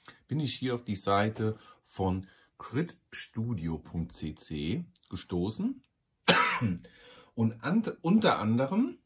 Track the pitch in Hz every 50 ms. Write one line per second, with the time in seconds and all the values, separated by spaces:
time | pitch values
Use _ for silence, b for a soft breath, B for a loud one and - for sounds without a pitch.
0 | B B B B B _ 123 156 151 120 - - 123 127 123 120 - - 101 95
1 | - 101 98 101 104 107 107 - 110 110 110 B B B B B _ _ - -
2 | 95 92 92 95 95 B B B B B _ - - - 113 135 175 - - _
3 | _ _ - - - - - 110 113 120 120 85 80 82 80 78 - - - 87
4 | 82 - - - 78 78 73 - - - 78 73 73 80 110 170 175 - _ _
5 | _ - 110 - - - 92 87 87 101 - - 190 254 269 - - _ _ _
6 | _ _ _ _ _ - - - - - - - 123 104 87 - B B B B
7 | B B B B B B B - 113 110 - - - 139 185 226 220 - - -
8 | - 165 202 220 214 160 - 78 107 110 113 120 135 139 190 214 262 349 349 -
9 | _